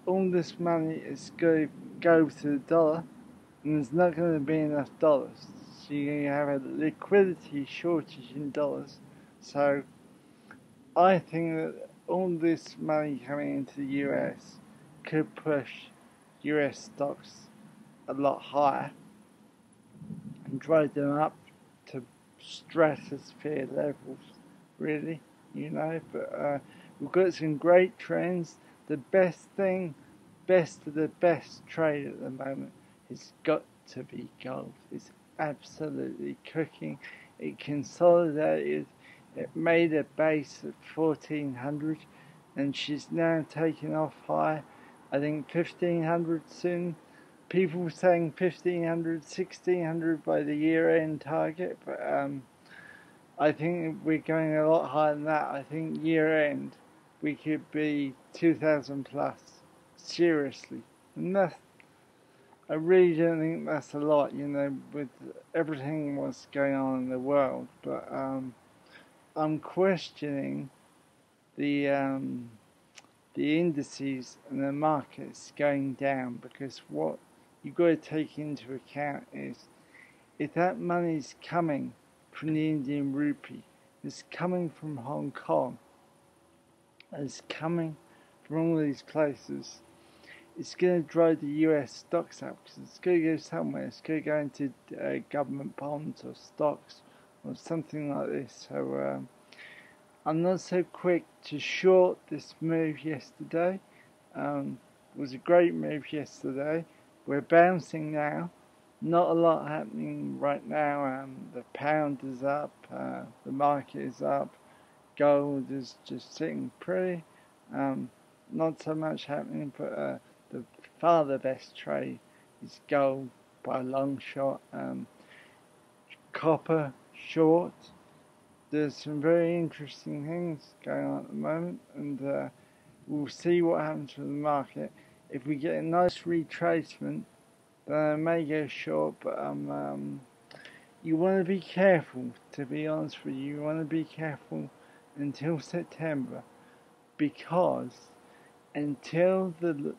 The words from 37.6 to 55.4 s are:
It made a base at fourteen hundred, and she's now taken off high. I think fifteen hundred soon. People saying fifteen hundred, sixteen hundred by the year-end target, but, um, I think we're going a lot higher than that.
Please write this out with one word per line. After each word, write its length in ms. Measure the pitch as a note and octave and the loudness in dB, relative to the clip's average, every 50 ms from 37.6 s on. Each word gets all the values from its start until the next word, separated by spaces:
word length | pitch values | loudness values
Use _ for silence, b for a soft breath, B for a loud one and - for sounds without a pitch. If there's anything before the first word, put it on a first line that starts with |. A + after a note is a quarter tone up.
| - - D3 C#3+ C3 - - - E3+ F3 E3+ F3 F3 D#3+ C#3+ D3+ D#3 D#3+ D#3 D#3 C#3+ D3 D3 D3+ C#3+ - B B B B B B B - - | -8 -6 -4 -4 -6 -6 0 6 8 8 8 8 6 4 2 0 2 2 2 2 0 0 -2 -2 -4 -6 B B B B B B B -16 -10
It 140 | D#3+ D#3 C#3+ - | -10 -10 -8 -6
made 400 | D#3+ D#3+ E3+ E3 E3+ E3+ E3 D3+ | -2 2 4 6 6 6 4 4
a 100 | D3+ C#3 | 0 0
base 580 | - - - D#3 D#3 D#3 D3+ C#3 - - - - | -2 -2 0 2 2 2 0 -2 -6 -10 -12 -12
at 80 | D3+ C#3+ - - - - | -12 -12 -14 -18 -8 -2
fourteen 600 | D#3 D#3+ D#3+ D3 C3+ - - D#3 D3+ D3 C#3 B2+ | 0 0 0 0 -2 -4 -6 -6 -4 -4 -6 -6
hundred, 440 | B2 B2+ C#3+ D3+ D3 D3 D#3 D#3 D3+ - B B B B B B B B B - | -6 -6 -6 -6 -4 -4 -4 -6 -6 -10 B B B B B B B B B -6
and 200 | - C#3 C#3+ C#3 | -4 -4 -2 -2
she's 320 | - - - D3+ C3+ B2 - | -4 -4 -6 -6 -6 -6 -4
now 360 | D#3 E3 E3 E3 E3 D#3+ C#3+ - | 0 2 2 2 2 2 0 -4
taken 460 | - D3+ E3 D#3+ D3+ - D3+ D#3 D#3 | -2 0 0 0 0 -2 -4 -4 -2
off 180 | D#3 D#3 C#3+ - - - | 0 -2 -2 -4 -8 -6
high. 360 | - D3+ D#3 D#3 D#3 D#3 D3+ B B B B B B B B B - | -2 0 2 2 2 0 -2 B B B B B B B B B -4
I 80 | - C#3 | -2 0
think 320 | D3 D3+ D3+ D3+ C#3 - | 0 0 -2 -4 -6 -4
fifteen 520 | - E3 E3+ - - - F3 F3 E3+ E3+ | -2 -2 -2 -2 -2 -2 0 2 2 2
hundred 400 | D#3+ D#3+ E3+ E3+ E3+ D#3+ E3+ D#3 - - | 2 2 2 0 0 0 -2 -2 -4 -8
soon. 460 | - - - F3+ F3 F3 F3 F3 D#3+ B B B B B B B B B - - | -8 -4 -2 -2 -2 -2 -2 -4 -6 B B B B B B B B B -10 -2
People 400 | - F3+ F#3+ E3 D3+ F3+ F3+ E3 | 2 2 2 2 2 -2 -4 -4
saying 440 | - - - F#3 F3 E3+ E3+ D#3+ | -2 2 6 6 6 6 4 0
fifteen 540 | - - F#3 F3+ D#3 - - F3+ F3+ E3+ E3+ | 0 0 0 0 0 0 -2 -2 0 0 0
hundred, 380 | E3 E3 E3+ E3 E3 E3 D#3+ C#3+ | 0 0 0 -2 -2 -4 -4 -6
sixteen 600 | - - - F#3 F3+ - - - F#3+ F3+ F3+ E3+ | -8 -6 -6 -6 -6 -8 -6 -2 0 0 2 0
hundred 360 | D#3+ E3 E3+ D#3+ E3 E3 D3 - | 0 -2 0 0 0 0 0 0
by 180 | E3 D#3+ D3+ | 0 0 0
the 120 | D3 D3 D3 | 0 0 0
year-end 680 | D3 D3+ D#3+ D#3+ D#3+ E3 E3 E3 E3 D#3 D#3 D#3 D3 | 2 2 4 4 4 6 6 6 4 4 2 -2 -4
target, 560 | - C#3+ D#3 D#3+ D#3 D#3+ D#3 E3+ F3+ - - - - | -4 -2 -2 0 0 0 -2 -4 -6 -6 -6 -8 -10
but, 140 | - D3 - - | -10 -8 -6 -4
um, 360 | - C#3+ C#3+ C#3 C#3 C#3+ C3+ B2+ - _ _ B B B B B B B B B B B B B - _ - | -2 0 0 0 -2 -4 -8 -12 -14 _ _ B B B B B B B B B B B B B -12 _ 2
I 120 | C#3+ D#3 | 4 4
think 480 | D3 D3 D3+ E3+ F3 F3 E3 D#3+ D3+ - C#3+ | 4 2 0 -2 0 -2 -2 -4 -4 -2 0
we're 140 | D#3 D#3+ D3 | 0 0 2
going 360 | - - D#3+ D#3+ D#3+ D#3 D#3 | 2 0 2 2 2 2 2
a 140 | D#3 D3+ D#3 | 4 6 6
lot 220 | D#3+ E3 D3+ C3+ | 6 6 4 2
higher 240 | C3+ D3+ D3+ D3+ D3 | 2 2 4 4 2
than 100 | D3 D3 | 0 0
that. 240 | D#3 D#3 D3+ | 0 0 0